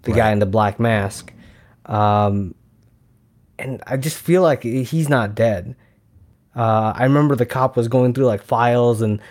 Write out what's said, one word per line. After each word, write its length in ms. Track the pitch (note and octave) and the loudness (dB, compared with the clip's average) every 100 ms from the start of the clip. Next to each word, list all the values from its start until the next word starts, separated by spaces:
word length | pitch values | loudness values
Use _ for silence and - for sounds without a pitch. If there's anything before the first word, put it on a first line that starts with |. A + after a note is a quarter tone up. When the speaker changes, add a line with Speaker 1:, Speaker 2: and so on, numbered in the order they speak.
Speaker 1:
the 80 | - | -2
guy 160 | A2+ A2 | 2 2
Speaker 2:
Right. 40 | |
Speaker 1:
in 60 | G#2 | 2
the 60 | |
black 340 | G2+ G#2+ G#2 G2 | 0 2 0 0
mask. 540 | A#2 A2 G2 - - - - - - _ - | 0 0 -2 -8 -18 -20 -20 -20 -20 _ -6
Um, 680 | G#2+ G#2 G#2 G#2 G2+ F#2 - _ _ _ _ _ _ _ _ _ - | 0 2 2 2 0 -4 -10 _ _ _ _ _ _ _ _ _ -12
and 240 | C3 B2 - | -10 -10 -6
I 100 | C3+ | -6
just 200 | D3 - | -4 -6
feel 240 | - F3+ | 0 2
like 180 | E3+ C3 | 2 0
he's 460 | A#2 C3 B2 D#3+ D3 | -2 -4 -2 -2 0
not 240 | C3+ G#2 | 0 0
dead. 400 | G#2+ A2+ G2 G#2+ B2+ _ _ _ _ - _ _ | 0 0 -2 -8 -16 _ _ _ _ -20 _ _
Uh, 380 | A#2+ A2+ A2 A2 | -4 0 0 0
I 80 | - | 0
remember 320 | C3 C#3+ D3 | 2 2 2
the 100 | C3+ | 0
cop 320 | A#2+ C3 C3 - | -2 -2 -2 0
was 100 | A2+ | 0
going 260 | B2+ B2+ | 2 2
through, 120 | B2 | 2
like, 160 | B2+ G#2 | 0 0
files 600 | - A#2 A#2+ B2 A#2+ A2 | -2 0 2 2 2 2
and 180 | A2 G#2 - | 0 -2 -8